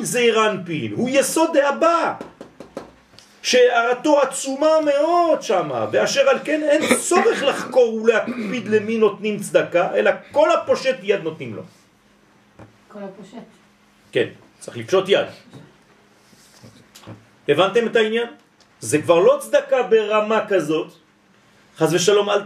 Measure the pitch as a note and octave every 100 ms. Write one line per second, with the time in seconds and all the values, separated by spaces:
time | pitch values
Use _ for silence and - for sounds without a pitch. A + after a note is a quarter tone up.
0 | F#3+ A3+ A#3+ A3 A3 F#3+ E3+ D#3 A2 G#2
1 | B3 C4+ - - D#4+ D#4 C#4 A3+ D#4+ E4+
2 | C#4+ - - - - _ - - - -
3 | _ - _ _ - B3+ B3+ A#3 A#3 B3
4 | D4+ C#4+ C4+ - C4+ C4+ D#4 D#4 D4+ C#4
5 | D#4 F4 E4+ D4+ - F#3+ D#3 B2 G#2+ F3
6 | G#3 C4+ C4+ A#3+ - D#4 D4+ D4 - A#3+
7 | - F4 A3+ G#3 C4+ - - C4 A#3+ A3
8 | A3 A3+ G#3+ B3 G#3 A#3+ G3 G#3+ G#3 A3+
9 | G#3+ G3 G#3+ G#3 F3+ F3 D3+ F3 F#3 G#3
10 | G#3 F#3 - C4+ D#4 E4 - B3+ C4 -
11 | G3 G3 D#3+ D3 B2+ G2 - _ _ _
12 | _ _ _ _ _ _ - _ _ -
13 | G3 G3 F#3+ B3 - _ _ _ _ _
14 | _ C3+ G#2 - - _ - A#2+ A2+ F#3+
15 | G3 F3 F#2+ - - - - _ _ _
16 | _ _ _ _ _ _ A2+ - _ -
17 | - A2 _ _ - D3 F#3+ G#3+ A3+ A3+
18 | A3 A3+ A#3+ - _ _ _ _ A#2 D3
19 | D#3+ E3+ G3+ C#4+ A3 C#4+ C#4 C4 G3 A3
20 | G#3 G#3+ G#3+ A3 - G3 D3 D#3+ F3+ -
21 | _ _ _ _ _ _ _ - D#3 F3
22 | G#3 G3+ G3+ G3+